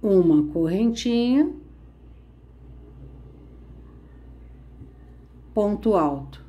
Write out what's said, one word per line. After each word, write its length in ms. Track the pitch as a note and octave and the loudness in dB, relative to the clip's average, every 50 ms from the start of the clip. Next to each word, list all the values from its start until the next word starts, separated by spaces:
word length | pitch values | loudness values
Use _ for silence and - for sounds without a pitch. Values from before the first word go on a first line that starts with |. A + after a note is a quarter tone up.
uma 400 | - G#3+ G3 F#3 F3 E3 D#3 D3+ D3+ D3+ - | 0 4 4 4 4 6 4 4 2 0 -2
correntinha, 960 | E3+ E3 D#3+ E3+ G3 A3+ A#3 A3+ - - B3 A#3 A#3+ A#3+ A#3+ B3+ C#4 D4+ - - - - - - - - - - - - - - - - - - - - - - - - - - - - - - C3+ C3+ - - - - - - - - - - - - - - - - - - - - - - - - - - - - - - - - - - - - - - - - - - - - - - - - - - | -2 -2 -2 0 0 0 -2 -2 -2 -4 -2 -2 0 0 2 2 2 0 0 -4 -12 -18 -20 -20 -20 -20 -20 -20 -20 -20 -20 -20 -20 -20 -20 -20 -20 -20 -20 -20 -20 -20 -20 -20 -20 -20 -20 -20 -20 -20 -20 -20 -20 -20 -20 -20 -20 -20 -20 -20 -20 -20 -20 -20 -20 -20 -20 -20 -20 -20 -20 -20 -20 -20 -20 -20 -20 -20 -20 -20 -20 -20 -20 -20 -20 -20 -20 -20 -20 -20 -20 -20 -20 -20 -20 -20 -20 -20 -6 -4
ponto 400 | G#3+ G#3 G3+ G#3 G3 - A3+ G#3+ | -2 -2 0 -2 -2 0 0 2
alto 480 | F3+ D#3 D3 C#3+ C#3 C3+ - - - - | 2 2 0 -2 -4 -10 -14 -18 -20 -20